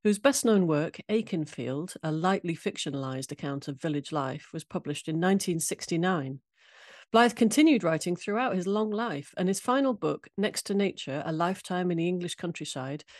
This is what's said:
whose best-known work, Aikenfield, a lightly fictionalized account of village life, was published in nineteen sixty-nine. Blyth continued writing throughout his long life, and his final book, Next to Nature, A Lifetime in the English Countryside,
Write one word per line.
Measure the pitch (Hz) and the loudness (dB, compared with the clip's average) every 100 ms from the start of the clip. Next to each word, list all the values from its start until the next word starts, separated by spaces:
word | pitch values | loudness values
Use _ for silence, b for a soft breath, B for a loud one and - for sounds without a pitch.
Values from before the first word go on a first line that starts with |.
whose | 214 202 | 0 4
best-known | 285 277 233 208 175 | 4 4 4 4 6
work, | 147 160 - - | 2 0 -6 -2
Aikenfield, | 220 220 170 151 - 123 135 180 - | -2 0 -4 -4 -6 -4 -4 -6 -6
a | 156 | -4
lightly | 156 180 196 175 165 | 0 2 0 -2 -4
fictionalized | - - 156 139 135 131 139 | -4 -6 -6 -4 -4 -6 -8
account | 147 143 139 - | -8 -6 -6 -6
of | 135 | -6
village | 165 147 143 | -4 -4 -4
life, | 151 135 147 - | -4 -4 -6 -10
was | 160 | -12
published | - 175 147 147 - | -8 -8 -6 -8 -4
in | 160 | 0
nineteen | 180 196 190 165 | 2 2 0 -2
sixty-nine. | - - - 165 180 180 135 139 _ b b b b b b | -4 -6 -2 0 2 0 -2 -8 _ b b b b b b
Blyth | 226 240 233 | 6 6 6
continued | 226 277 311 247 170 | 2 6 6 6 4
writing | 160 - 175 | 0 -2 -4
throughout | - 214 254 190 | -4 -2 0 0
his | 180 | 0
long | 208 220 | 0 0
life, | 208 233 143 143 - | -2 -4 -6 -8 -2
and | 180 | 0
his | 196 | 0
final | - 254 269 | 0 2 2
book, | 226 156 147 - - | 0 -2 -4 -8 -4
Next | 196 - | -2 -2
to | - | -2
Nature, | 202 196 - - 139 - | 0 0 -2 -6 -6 -4
A | |
Lifetime | 160 175 196 - 180 180 | -2 -2 -2 -4 -2 0
in | 165 | 0
the | 170 | 0
English | 180 175 - | -2 -6 -6
Countryside, | 175 - 151 143 131 147 - | -8 -8 -8 -8 -8 -8 -12